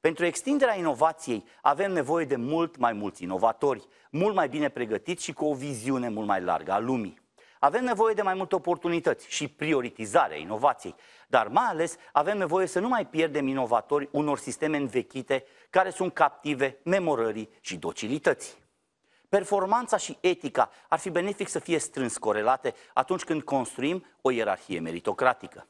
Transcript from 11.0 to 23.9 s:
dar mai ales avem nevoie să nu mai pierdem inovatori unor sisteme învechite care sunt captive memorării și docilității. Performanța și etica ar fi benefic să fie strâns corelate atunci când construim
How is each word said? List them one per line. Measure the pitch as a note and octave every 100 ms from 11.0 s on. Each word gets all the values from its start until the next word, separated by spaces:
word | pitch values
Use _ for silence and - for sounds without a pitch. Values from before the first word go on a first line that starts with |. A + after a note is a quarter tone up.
| - - -
dar | C3 G#2+
mai | C3+
ales | A#3+ E3+ E3 - -
avem | - D3+ G#3
nevoie | F3+ F3+ F#3
să | F3+
nu | G#3+
mai | B3 G3
pierdem | D#3+ D#3+ D3 C3+
inovatori | C3+ B2 A#2 - D3 C#3
unor | D3 D3+ C#3+
sisteme | - - D#3 D3+
învechite | C#3 B2+ - C3+ B2 C3+ - _ _
care | F#3 F#3+
sunt | F3 F#3
captive | - D3+ - D3 C#3 C#3 C3
memorării | - F#3+ F3 C3+ A2+ A2 G#2+ _
și | - F2+
docilității. | E2 E2+ G#2+ D3 - C#3 - - _ _ _ _ _ _ _
Performanța | G3+ F#3 G3+ F#3+ A3+ A#3 G3+
și | - -
etica | F#3+ F3 C#3+ B2 A2+ - _
ar | D#3+
fi | F#3+
benefic | E3+ F#3 G3+ G3+
să | E3+
fie | - E3
strâns | - - B2+ -
corelate | A2 G#2 G#2+ C3+ C3 - -
atunci | - A2 F#3
când | - D#3+
construim | - C#3 A#2+ - C3+